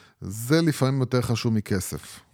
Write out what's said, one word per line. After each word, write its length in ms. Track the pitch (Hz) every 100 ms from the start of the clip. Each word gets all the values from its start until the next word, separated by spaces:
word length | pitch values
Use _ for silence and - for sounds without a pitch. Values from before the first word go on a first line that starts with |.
| - _
זה 400 | 92 107 120 160
לפעמים 380 | 165 135 131 135
יותר 220 | 123 127
חשוב 320 | 120 113 123
מכסף. 640 | 110 - 98 - 76 - - -